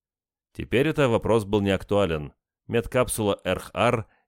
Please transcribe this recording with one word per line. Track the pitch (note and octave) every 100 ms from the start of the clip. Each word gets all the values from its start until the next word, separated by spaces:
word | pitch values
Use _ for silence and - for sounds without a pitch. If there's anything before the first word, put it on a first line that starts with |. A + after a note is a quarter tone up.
| _ _ _ _ _ -
Теперь | - G#2+ D3+
это | D3+ C3+
вопрос | A2 F#2 A2+
был | G2 G#2
не | G2
актуален. | F#2+ - G2+ F#2+ D#2+ C#2+ - _ _ -
Медкапсула | A#2 - B2+ B2 - G#2 G2
Р | F2+ F2+
Х | -
Р, | - A2+ A#2+ G#2 _